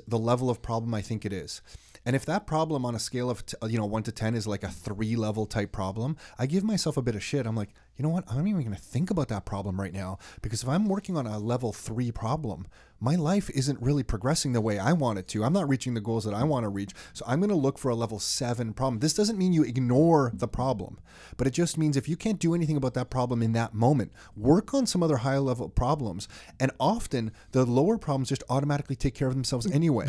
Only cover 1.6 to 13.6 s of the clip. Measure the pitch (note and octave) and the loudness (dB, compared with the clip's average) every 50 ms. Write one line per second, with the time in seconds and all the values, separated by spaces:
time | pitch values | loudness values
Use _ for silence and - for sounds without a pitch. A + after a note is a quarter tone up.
1.6 | - - - - - - - - - B2 B2+ C3+ - - E3 G#3 G#3 - D#3+ D#3 | -16 -18 -20 -20 -20 -20 -20 -8 -2 0 0 0 0 0 -2 -2 -2 -2 0 0
2.6 | D#3+ D#3 D#3 C3+ B2 B2 A#2+ A2 - - - B2 B2 B2+ A#2 - - - - - | 0 0 0 -2 -2 -2 -4 -4 -6 -4 -4 -2 -2 -2 -4 -4 -6 -12 -10 -8
3.6 | A#2 A2 A#2 A2+ G#2 G2+ G#2+ A2 G#2+ A#2 A2 - A2+ A2 A#2+ A2+ G2+ A2 G2+ G2 | -4 -2 0 0 0 0 -2 -2 -4 -4 -6 -2 -2 -2 -2 -2 -2 -4 -4 -4
4.6 | - F#2 E2 - - - G2+ G2+ A2 G#2+ A#2 A#2 A2 G#2+ G#2 A2 G#2+ - - A2 | -4 -6 -8 -8 -8 -8 -4 -4 -2 -2 0 0 0 -2 -2 -2 -4 -2 -2 -4
5.6 | G2+ G2 - - F#2+ F#2+ G2 A2+ A#2 C#3 D#3+ - - - - - B2 C#3 E3 G3 | -4 -2 -4 -4 -4 -4 -4 -4 -4 -4 -4 -6 -10 -18 -6 -4 -2 0 0 0
6.6 | F#3+ A3 G#3+ E3 - D#3+ - C#3 B2 B2 G#2+ G2 - - - C#3 A#2+ A2+ A2 A2+ | 0 2 0 0 0 0 -2 0 0 -2 -2 -4 -4 -2 -2 -2 -2 0 -2 -2
7.6 | G2+ - _ - _ _ _ - C3+ D#3 E3 F#3 F3+ - A2+ C3+ E3+ G#3+ G#3 F3 | -4 -6 _ -20 _ _ _ -4 -2 0 0 0 -2 -2 -2 -2 0 0 0 0
8.6 | B2+ A2 G2 - - - - B2 F3+ - G#3+ E3+ C3+ - A2 F#2+ - - G#2+ G2 | -2 -2 -6 -8 -10 -4 -2 -2 0 0 2 0 0 0 -2 -6 -4 -6 -6 -4
9.6 | G2 G2+ F#2 F#2+ G2 F2+ F2 F#2+ F#2+ F#2 F#2+ - - - - - - G#2+ A2+ G#2+ | -4 -4 -2 -2 -4 -4 -6 -6 -8 -8 -8 -10 -12 -18 -16 -10 -8 -6 -6 -4
10.6 | A#2+ B2+ C#3+ F#3 A3 G3+ F#3+ G3+ - - F3+ D3+ B2 A2 G#2+ G#2+ G#2 A2+ A#2+ B2 | -2 0 0 2 2 2 0 -2 -2 -4 -4 -4 -2 -2 -4 -4 -2 -2 -2 0
11.6 | B2 A2 F#2+ - - - A2 A#2+ B2+ A#2+ A2+ - A#2 A2 C#3 D#3+ D3 A2 F#2 D#2 | -2 -4 -6 -6 -8 -6 -4 -2 -2 -2 -4 -4 -2 -2 -2 -2 -4 -6 -8 -8
12.6 | F#2+ - - - - - _ - G#2+ B2+ E3 F3+ D3+ D3+ G3 G#3 G3 - - C3+ | -12 -14 -16 -20 -20 -20 _ -4 0 0 2 2 2 2 2 2 0 0 -2 -2